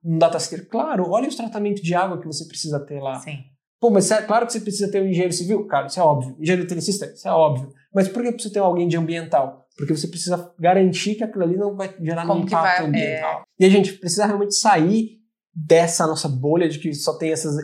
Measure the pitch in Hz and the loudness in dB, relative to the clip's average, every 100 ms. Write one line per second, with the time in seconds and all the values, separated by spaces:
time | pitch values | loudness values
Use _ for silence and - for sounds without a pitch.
0 | 165 160 165 160 - 170 - 233 311 208 | -4 2 2 2 -4 -10 -6 -4 -2 -2
1 | 175 220 285 - 226 208 208 196 165 175 | 0 0 -2 -6 -8 -4 -4 -2 -2 0
2 | 190 165 156 147 156 - 156 143 147 139 | -2 -4 -8 -10 -10 -10 -6 -6 -8 -8
3 | 135 131 160 139 - _ _ _ 233 196 | -8 -8 -12 -14 -18 _ _ _ 4 4
4 | 190 214 214 226 240 226 214 196 190 202 | 4 2 2 0 0 -4 -6 -4 -2 0
5 | 190 180 180 170 175 208 - 139 135 - | 0 2 0 -2 -2 -2 0 -2 -2 2
6 | 156 135 127 - 160 185 175 170 208 - | 4 4 -2 -4 0 0 -2 -4 -4 -4
7 | 143 - 196 165 156 131 - - _ 196 | -8 -10 0 2 4 2 -6 -16 _ 0
8 | 190 240 240 233 208 208 185 175 175 165 | 0 0 -4 -4 -4 0 2 2 0 0
9 | 165 165 160 151 131 - _ - 143 151 | -2 -4 0 0 0 -6 _ -8 -4 -2
10 | 175 170 175 175 - - 175 190 185 175 | -4 -6 -4 -4 -6 0 4 4 4 2
11 | 202 214 220 196 170 185 202 196 190 - | -4 -4 -4 -2 -2 0 -2 -6 -10 -8
12 | 160 165 170 175 175 165 180 180 156 147 | -6 -2 0 0 0 2 2 2 0 -2
13 | 156 160 156 160 - - 190 196 190 - | -2 -4 -4 -6 -10 4 6 8 4 -2
14 | 175 196 208 202 202 - 220 175 170 220 | -6 0 0 0 -2 0 4 4 4 2
15 | 220 - _ _ _ 165 151 165 165 - | -2 -8 _ _ _ -12 4 6 6 2
16 | 160 151 151 127 143 170 160 151 160 143 | 0 0 -2 -2 2 2 2 -2 -6 -4
17 | 160 156 160 156 156 147 | -4 -2 -4 -2 -4 -6